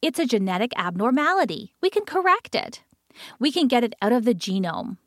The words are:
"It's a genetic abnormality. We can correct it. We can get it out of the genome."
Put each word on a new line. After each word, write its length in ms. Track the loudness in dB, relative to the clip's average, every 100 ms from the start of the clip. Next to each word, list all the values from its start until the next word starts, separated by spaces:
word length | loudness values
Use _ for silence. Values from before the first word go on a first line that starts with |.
"It's 180 | -2 0
a 60 | 0
genetic 480 | 0 0 -2 -2 -2
abnormality. 960 | -4 0 2 2 2 2 0 -2 -10 _
We 100 | 0
can 140 | 0
correct 500 | -2 0 2 2 2
it. 300 | -6 -6 -12 _ _ _ -20 -20 -2
We 100 | -2
can 200 | 2 2
get 160 | 4 2
it 80 | 0
out 100 | 0
of 140 | 2 2
the 100 | 0
genome." 640 | 0 -2 -2 -4 -8 -12